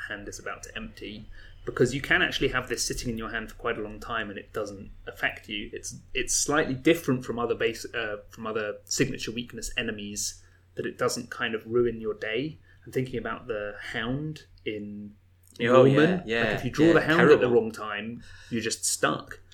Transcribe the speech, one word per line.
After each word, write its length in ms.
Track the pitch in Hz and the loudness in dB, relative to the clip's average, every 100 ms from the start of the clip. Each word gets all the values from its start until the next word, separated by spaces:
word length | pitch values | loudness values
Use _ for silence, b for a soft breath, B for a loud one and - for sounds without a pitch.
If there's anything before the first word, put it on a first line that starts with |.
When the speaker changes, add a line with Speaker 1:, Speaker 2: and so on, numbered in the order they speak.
| - | -10
Speaker 1:
hand 200 | 104 101 | -10 -10
is 100 | - | -12
about 240 | 104 98 | -10 -12
to 140 | - 113 | -12 -12
empty, 520 | 110 - 101 107 - b b b - | -12 -12 -12 -12 -14 b b b -6
because 280 | - 123 | 2 2
you 60 | 139 | 2
can 220 | - 170 | 2 2
actually 260 | 180 - 135 | 2 2 0
have 200 | 127 123 | 0 -2
this 140 | 120 | -4
sitting 280 | - 131 127 | -2 -4 -4
in 80 | 113 | -6
your 120 | 110 | -6
hand 200 | 110 110 | -6 -8
for 60 | - | -6
quite 200 | 120 113 | -4 -4
a 40 | |
long 180 | 104 107 | -6 -8
time 300 | 107 113 104 | -6 -4 -4
and 80 | 98 | -8
it 140 | - | -8
doesn't 360 | - 101 101 104 - - | -6 -6 -6 -14 -14 -14
affect 420 | - 135 - - | -4 -4 -4 -8
you. 200 | 107 - | -8 -8
It's, 220 | - - - - | -10 -10 -14 -8
it's 200 | 131 120 | -4 0
slightly 400 | - - 147 156 | 0 2 2 2
different 500 | 131 156 165 - 127 | 2 4 4 4 0
from 140 | 127 117 | 0 -4
other 160 | 117 | -2
base, 300 | 107 117 113 - | 0 0 -2 -8
uh, 220 | 120 110 104 - | -6 -6 -6 -12
from 160 | - 110 | -10 -6
other 300 | 110 104 101 | -4 -4 -6
signature 460 | - - 131 120 - | -4 0 0 0 -6
weakness 380 | 113 123 117 - - | -8 -8 -8 -6 -4
enemies, 680 | 117 107 101 104 - - b b b | -4 -4 -8 -6 -6 -8 b b b
that 120 | - 117 | -8 -6
it 100 | - | -2
doesn't 320 | 123 120 120 | -2 -2 -8
kind 240 | - 117 | -6 -4
of 80 | 110 110 | -4 0
ruin 340 | 120 120 113 | 2 2 0
your 140 | 110 | -6
day. 440 | 107 110 110 151 156 b b - | -6 -4 -2 -4 -8 b b -6
I'm 60 | |
thinking 260 | 135 127 123 | -4 -2 -4
about 280 | 113 113 123 | -4 -8 -8
the 280 | 107 104 104 - | -8 -8 -10 -8
Hound 520 | 123 113 139 156 156 - - | -6 -4 -4 -4 -8 -14 -10
in 480 | - 104 104 104 104 - _ _ _ - | -8 -6 -8 -10 -12 -16 _ _ _ -2
Speaker 2:
Oh, 240 | 120 127 | 6 8
Speaker 1:
Norman. 100 | 135 | 10
Speaker 2:
yeah, 280 | 139 160 185 | 8 6 4
yeah, 200 | - 117 | 0 0
Speaker 1:
Like, 100 | 110 101 | 2 0
if 40 | |
you 60 | 123 | -2
draw 160 | - 160 | 4 8
Speaker 2:
yeah, 60 | |
Speaker 1:
the 60 | 165 | 8
Hound 180 | - 165 | 6 6
at 80 | 131 | 8
the 80 | 135 | 8
Speaker 2:
terrible. 180 | 127 120 | 8 4
Speaker 1:
wrong 100 | 110 | 4
time, 500 | 110 107 104 110 120 B B B | -4 -6 -6 -6 -10 B B B
you're 140 | 117 | -4
just 240 | 107 - - | -2 -2 -2
stuck. 520 | - 143 - - - - | 0 2 0 -4 -16 -6